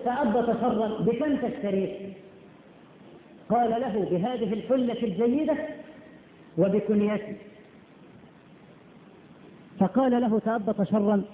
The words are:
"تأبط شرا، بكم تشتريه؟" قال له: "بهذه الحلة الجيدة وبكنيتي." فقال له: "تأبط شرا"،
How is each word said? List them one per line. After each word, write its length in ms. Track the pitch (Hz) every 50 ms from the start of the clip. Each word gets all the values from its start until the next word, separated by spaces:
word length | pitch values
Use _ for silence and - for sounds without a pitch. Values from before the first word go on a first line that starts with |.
| -
"تأبط 400 | 240 247 277 285 220 208 240 233 226 220 -
شرا، 260 | 226 247 214 214 226 208 220 -
بكم 340 | 170 226 233 - 302 302 269
تشتريه؟" 800 | - 240 214 - - 202 202 190 196 185 - - - 196 196 - - - - - - - - - - - - - - - - - - - - - - - - - - - -
قال 200 | 214 240 240 226
له: 380 | 226 233 262 233 190 214 180 147
"بهذه 420 | 180 170 196 247 254 208 226 185 226
الحلة 500 | 208 - - 262 262 247 233 226 - 240
الجيدة 520 | 208 170 190 233 240 262 302 311 320 294 - - - - - - - - - - - - - - - - - - - -
وبكنيتي." 800 | 160 185 196 180 208 - - 214 208 208 208 214 196 - - - - - - - - - - - - - - - - - - - - - - - - - - - - - - - - - - - - - - - - - - - - - - - - - - - 190
فقال 420 | 190 180 - 247 269 247 240 240
له: 180 | 254 214 220 214
"تأبط 420 | - 220 226 233 196 220 208 208
شرا"، 420 | 196 - 196 214 202 208 208 196 196 -